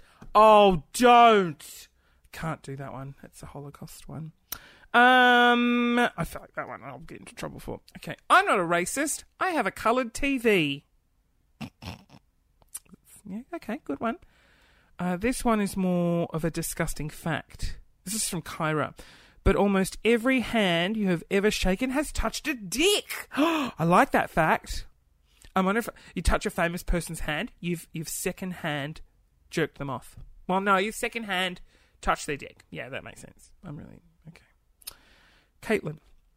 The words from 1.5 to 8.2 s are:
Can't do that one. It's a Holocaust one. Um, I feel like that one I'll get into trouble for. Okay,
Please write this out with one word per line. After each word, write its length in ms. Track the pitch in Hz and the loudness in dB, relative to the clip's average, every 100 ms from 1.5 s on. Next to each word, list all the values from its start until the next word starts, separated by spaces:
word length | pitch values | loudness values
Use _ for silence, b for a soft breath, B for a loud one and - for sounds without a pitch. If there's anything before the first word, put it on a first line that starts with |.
| 147 - - - _ _ _ _ | -4 -14 -20 -20 _ _ _ _
Can't 300 | - 165 147 | -12 -10 -10
do 120 | - 139 | -12 -12
that 180 | 135 | -12
one. 220 | - 135 135 | -12 -14 -16
It's 200 | - - | -20 -20
a 40 | 147 | -18
Holocaust 600 | 143 143 143 170 - - | -16 -16 -16 -18 -18 -16
one. 240 | 139 160 - B B B B B | -14 -14 -16 B B B B B
Um, 1040 | 233 247 254 247 247 240 240 240 240 240 240 240 - | 4 6 8 6 6 6 4 2 0 0 0 0 -2
I 60 | |
feel 180 | 165 - | -8 -10
like 140 | 175 - | -14 -12
that 120 | 143 | -12
one 140 | 110 | -12
I'll 160 | 127 131 | -14 -16
get 200 | - 139 | -16 -18
into 160 | - - | -18 -12
trouble 240 | - 127 | -12 -12
for. 220 | - 113 - - | -12 -14 -14 -18
Okay, 180 | - - | -14 -10